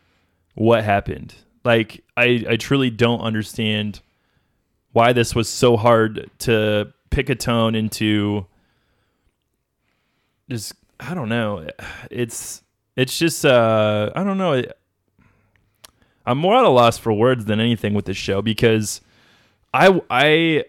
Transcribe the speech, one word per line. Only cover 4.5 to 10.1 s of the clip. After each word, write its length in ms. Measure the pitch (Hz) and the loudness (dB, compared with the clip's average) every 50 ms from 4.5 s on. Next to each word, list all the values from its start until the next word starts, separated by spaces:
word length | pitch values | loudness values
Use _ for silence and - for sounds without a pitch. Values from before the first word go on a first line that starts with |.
| _ _ _ _ _ _ _ _ | _ _ _ _ _ _ _ _
why 180 | - 120 117 123 123 | 0 2 4 4 4
this 200 | 120 113 - - | 2 0 0 -2
was 140 | 120 110 - | -4 -4 -4
so 280 | - - 131 123 117 104 | -2 2 4 4 4 4
hard 520 | 107 120 117 113 110 110 107 - - - _ - | 4 4 4 4 4 0 -2 -8 -14 -14 _ -8
to 540 | - 127 113 107 107 107 107 104 104 - _ _ _ - | -2 0 0 0 2 0 0 -2 -2 -4 _ _ _ -6
pick 220 | - 135 127 127 | -4 -4 -2 -2
a 40 | 127 | -4
tone 400 | - - 120 117 117 113 113 113 | -4 -2 -2 0 0 0 0 0
into. 720 | 110 110 107 - - 110 107 107 104 101 104 104 104 92 - _ _ _ _ _ _ _ _ _ _ _ _ _ _ _ _ _ _ _ _ _ _ _ _ _ _ _ _ _ _ _ _ | -2 -4 -4 -4 -2 -2 0 0 0 0 -2 -4 -6 -8 -10 _ _ _ _ _ _ _ _ _ _ _ _ _ _ _ _ _ _ _ _ _ _ _ _ _ _ _ _ _ _ _ _